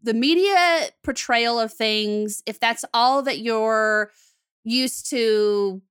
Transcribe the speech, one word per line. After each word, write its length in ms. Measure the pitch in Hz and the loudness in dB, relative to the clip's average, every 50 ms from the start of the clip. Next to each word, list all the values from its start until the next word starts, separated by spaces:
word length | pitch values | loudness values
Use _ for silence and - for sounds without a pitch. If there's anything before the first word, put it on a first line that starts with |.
| - | -6
the 100 | 233 220 | -2 -2
media 760 | 226 240 277 330 349 370 403 403 370 349 349 339 320 285 - - _ _ | 0 2 2 2 4 4 4 4 4 4 4 2 0 -2 -4 -8 _ _
portrayal 560 | - 269 - - - 247 233 233 233 233 233 | -8 -6 -6 -4 -2 0 0 2 0 0 0
of 120 | 226 220 - | -2 -4 -4
things, 680 | - 226 220 214 214 214 208 208 208 214 214 208 - - | -4 -2 0 0 0 0 -2 -2 -2 -2 -4 -6 -8 -10
if 140 | - 214 - | -10 -6 -2
that's 240 | - 233 233 - - - - | -2 -2 -2 -2 -8 -4 0
all 300 | 233 233 247 269 277 269 | 2 2 4 2 2 0
that 160 | 277 254 - | -2 -4 -4
you're 720 | 220 233 226 220 220 220 220 220 220 214 214 214 214 208 _ _ _ _ _ _ _ _ _ _ _ | -4 -2 -2 0 0 0 0 2 2 2 0 0 -2 -4 _ _ _ _ _ _ _ _ _ _ _
used 440 | 220 233 254 262 247 - - - - | -4 -2 -2 -2 -2 -4 -8 -10 -6
to 680 | - 254 233 226 214 214 208 208 208 202 202 196 190 190 - _ | -2 0 2 2 2 2 2 2 2 0 0 -2 -4 -6 -14 _